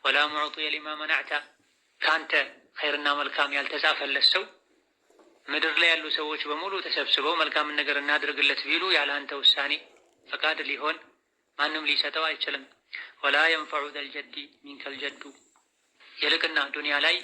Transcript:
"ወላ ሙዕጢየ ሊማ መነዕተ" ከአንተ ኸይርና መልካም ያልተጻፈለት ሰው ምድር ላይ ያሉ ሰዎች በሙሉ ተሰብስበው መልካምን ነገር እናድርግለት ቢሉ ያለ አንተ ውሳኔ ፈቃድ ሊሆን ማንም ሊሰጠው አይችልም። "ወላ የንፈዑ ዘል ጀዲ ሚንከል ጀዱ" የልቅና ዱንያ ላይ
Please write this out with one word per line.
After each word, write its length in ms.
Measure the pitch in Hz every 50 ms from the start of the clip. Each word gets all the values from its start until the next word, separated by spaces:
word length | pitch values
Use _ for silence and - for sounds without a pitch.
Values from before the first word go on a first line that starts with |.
"ወላ 180 | _ 139 135 143 147 151
ሙዕጢየ 400 | 151 151 151 151 - 160 156 151
ሊማ 180 | 147 156 151 156 151
መነዕተ" 340 | 151 151 156 - - 135 - 151 147 - - _ _ _ _ _ _ _ _ _ _
ከአንተ 320 | - 156 156 160 156 - - 151 135 127 - - _ _ _
ኸይርና 320 | - - 151 139 147 147 147 143
መልካም 360 | 143 143 139 - - 147 139 139
ያልተጻፈለት 760 | 143 139 - 151 147 - 156 151 - 143 139 135 139 135
ሰው 160 | - - 185 208 - - _ _ _ _ _ _ _ _ _ _ _ _ _ - _ _ _ _ -
ምድር 260 | 143 151 151 160 156
ላይ 120 | 156 170 170
ያሉ 180 | 165 160 156 156
ሰዎች 300 | 147 - 156 151 156 147 -
በሙሉ 300 | 147 147 156 170 196 196 185 170
ተሰብስበው 520 | 165 151 160 139 - - 151 135 147 170
መልካምን 400 | 170 156 147 - 151 151 147 147
ነገር 200 | 147 147 139 143 143
እናድርግለት 600 | 143 143 147 151 147 139 143 143 143 143 139 131 -
ቢሉ 220 | 139 156 165 175 190
ያለ 200 | 175 156 143 143 143
አንተ 200 | 143 139 131 147
ውሳኔ 360 | 143 135 - - - 139 143 147 - - - - _ _ _ _ _ _ -
ፈቃድ 300 | - 143 - 151 156 156
ሊሆን 360 | 151 135 143 139 143 151 160 160 - - _ _ _ _ _ _ _ _ _ -
ማንም 280 | 143 151 156 156 151
ሊሰጠው 380 | 147 147 143 147 147 147 165 160
አይችልም። 400 | 160 151 143 - - 143 139 135 - _ _ _ _ - - - - - _
"ወላ 180 | - 139 139 147 156
የንፈዑ 400 | 165 165 160 151 151 - 151 143 147
ዘል 180 | 143 147 143 135
ጀዲ 240 | 135 147 143 - - 147 143 143 _ _
ሚንከል 340 | _ 143 143 139 - 143 139 139
ጀዱ" 240 | 143 139 139 - - 143 135 _ _ _ _ _ _ _ _ _ _ _ _ _ - - -
የልቅና 420 | - - 151 160 160 160 165 160 151 139 135
ዱንያ 240 | 135 147 143 147 147 143
ላይ 160 | 143 160 175 180